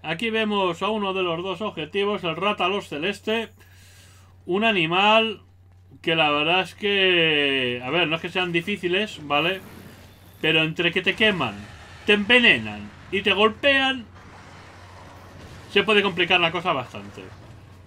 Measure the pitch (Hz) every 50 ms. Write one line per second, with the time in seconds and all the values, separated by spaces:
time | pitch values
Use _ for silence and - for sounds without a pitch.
0 | - 151 165 165 233 226 220 226 220 214 208 202 190 180 165 165 190 208 220 214
1 | 202 190 185 190 180 175 165 165 175 190 180 165 214 202 - 165 156 151 - 196
2 | 202 202 208 190 165 170 156 165 185 208 208 - 185 180 196 196 185 - 156 143
3 | 156 196 208 - - 220 220 226 220 - - - - - - - - - - -
4 | - - - - - - - - - - 175 202 220 226 214 185 160 160 170 185
5 | 202 214 220 226 220 220 202 - - _ _ _ _ - - - _ - 139 -
6 | - 170 165 160 156 151 147 147 151 160 175 185 185 180 - - 208 202 202 196
7 | 190 185 180 170 165 160 151 147 143 139 139 135 127 123 123 123 123 127 147 175
8 | 170 151 160 165 - 175 165 190 180 175 170 170 165 208 208 175 - 175 175 196
9 | 214 208 - - 151 143 143 147 160 175 190 190 - - - - - - - -
10 | - - - - - - - - - 160 160 160 160 160 156 - 170 170 165 190
11 | - 196 180 - 214 214 196 170 135 110 101 101 104 - - - - - - -
12 | - - 208 208 208 196 247 247 240 220 156 120 110 107 104 104 104 104 - -
13 | - - - 196 196 208 190 190 214 220 214 - - 285 277 269 269 262 262 254
14 | 214 - - - - - - - - - - - - - - - - - - -
15 | - - - - - - - - - - - - - - - 202 190 220 214 202
16 | 202 202 170 180 175 165 190 175 170 165 165 175 165 185 156 135 117 - - 104
17 | 101 101 - 104 92 95 - - - - - - - - - - -